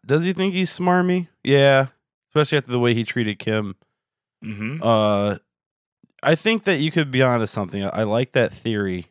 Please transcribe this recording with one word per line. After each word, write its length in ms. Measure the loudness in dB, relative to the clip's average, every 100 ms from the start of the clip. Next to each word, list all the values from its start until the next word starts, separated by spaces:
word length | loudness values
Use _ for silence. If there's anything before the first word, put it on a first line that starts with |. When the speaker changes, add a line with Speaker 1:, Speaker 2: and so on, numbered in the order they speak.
| 2
Speaker 1:
Does 180 | 0
he 80 | 0
think 220 | -2 -2
he's 220 | -2 -4 -2
smarmy? 520 | 2 2 2 -2 -4 _
Yeah, 460 | 2 4 6 4 0 _ _ _ _
especially 280 | -2 0 -2
after 120 | -2
the 60 | 0
way 160 | 2
he 100 | 2
treated 340 | -2 -4 -4 -4
Kim. 360 | -2 -2 -4 -12 _ _ _ _ _ _
Speaker 2:
Mm-hmm. 380 | -14 -10 -10 -4
Speaker 1:
Uh, 540 | 2 4 4 2 0 -4 _ _ _ _ _ _ _ _
I 120 | 0 0
think 280 | 0 -2
that 120 | 0 0
you 120 | 0
could 200 | -2 0
be 120 | 2
onto 240 | 2 2 -2
something. 360 | -4 -6 -6
I, 40 | -6
I 140 | -4
like 280 | -2 -2 0
that 200 | 0 0
theory. 540 | -2 -6 -4 -4 -6 -12